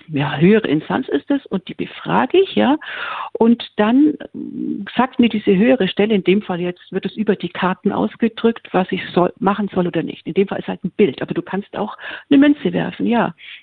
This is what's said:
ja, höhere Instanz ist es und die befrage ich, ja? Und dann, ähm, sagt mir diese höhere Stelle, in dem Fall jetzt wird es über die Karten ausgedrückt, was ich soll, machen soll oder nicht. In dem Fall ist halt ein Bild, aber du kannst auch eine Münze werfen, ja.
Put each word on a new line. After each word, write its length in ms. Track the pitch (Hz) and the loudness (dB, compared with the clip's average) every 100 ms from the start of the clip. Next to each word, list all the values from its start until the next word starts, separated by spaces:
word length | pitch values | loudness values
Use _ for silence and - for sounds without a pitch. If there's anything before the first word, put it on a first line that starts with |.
| - | -8
ja, 300 | 160 147 147 | -4 -2 4
höhere 300 | 175 220 - | 6 6 4
Instanz 400 | 156 - 180 - | -2 0 -4 -2
ist 220 | 294 - | -4 0
es 160 | 277 - | -4 -2
und 220 | 190 - | -8 -8
die 80 | - | -10
befrage 640 | 175 - 160 180 254 359 | -10 -10 -2 0 2 2
ich, 160 | 392 208 | 2 2
ja? 220 | 220 311 - - - - - | 2 0 -4 -12 -10 -10 -10
Und 380 | - 233 233 - - | 2 2 2 -2 -2
dann, 380 | 208 254 302 - - | 2 4 2 0 -10
ähm, 520 | - - - 62 - 196 - | -12 -10 -8 -6 -6 -6 -2
sagt 220 | 262 - | -2 2
mir 100 | 233 | 2
diese 260 | 214 202 185 | 2 2 4
höhere 320 | 240 254 185 | 4 4 2
Stelle, 280 | - 208 214 | 0 2 2
in 80 | 175 | 2
dem 160 | 196 | 0
Fall 180 | 208 175 | 0 -4
jetzt 320 | 180 175 - | -4 -8 -10
wird 140 | 180 196 | -8 -8
es 100 | - | -4
über 200 | 214 190 | -2 -2
die 120 | 175 | -4
Karten 420 | - 180 190 202 | -4 -2 0 -2
ausgedrückt, 720 | - 214 - 226 - 226 233 - | 0 -2 -2 -2 0 -2 -2 -2
was 200 | - 185 | -2 0
ich 100 | 185 - | -4 -4
soll, 180 | 180 180 - | 0 0 0
machen 300 | 190 202 202 | -2 0 -2
soll 140 | 190 175 | -2 -2
oder 160 | 165 | -2
nicht. 220 | - - - | -6 -8 -4
In 60 | |
dem 140 | 175 196 | 0 0
Fall 100 | 175 | -2
ist 80 | - | -8
halt 160 | 185 | -8
ein 80 | 180 | -8
Bild, 300 | - 190 - | 0 0 0
aber 120 | - | -6
du 80 | 170 | -6
kannst 360 | - 185 - - | -6 -8 -8 -8
auch 180 | 196 - - - - | -8 -10 -14 -16 2
eine 80 | 277 | 4
Münze 340 | 294 294 185 | 6 4 0
werfen, 320 | 170 - - 196 | -2 -4 -4 -2
ja. 280 | 233 175 - - - | 0 0 -4 -18 -20